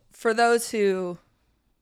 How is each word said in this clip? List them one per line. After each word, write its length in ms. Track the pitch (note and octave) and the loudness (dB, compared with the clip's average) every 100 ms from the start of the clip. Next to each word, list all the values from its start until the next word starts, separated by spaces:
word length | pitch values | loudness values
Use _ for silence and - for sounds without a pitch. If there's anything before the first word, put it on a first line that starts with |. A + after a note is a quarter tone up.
| _ | _
for 220 | - A#3 | -6 -2
those 380 | A3+ A#3 A#3 A#3 | 2 2 2 0
who 480 | A3+ G3+ F#3+ F3+ F3 _ _ _ _ _ _ | -2 0 0 -4 -10 _ _ _ _ _ _